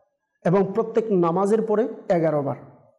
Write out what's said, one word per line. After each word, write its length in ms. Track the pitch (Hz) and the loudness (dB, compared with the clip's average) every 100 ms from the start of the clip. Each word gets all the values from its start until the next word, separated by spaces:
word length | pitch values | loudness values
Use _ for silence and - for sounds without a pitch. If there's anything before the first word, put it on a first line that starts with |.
| _ _ _ _ | _ _ _ _
এবং 280 | 175 196 190 | 0 2 2
প্রত্যেক 380 | 214 220 233 220 | -2 -2 -2 0
নামাজের 500 | 185 175 185 202 220 | 0 2 0 2 0
পরে 260 | 220 208 254 - - | 2 0 -2 -6 -2
এগারো 340 | 175 160 147 | 0 2 0
বার 140 | 139 127 - - _ | -4 -6 -12 -20 _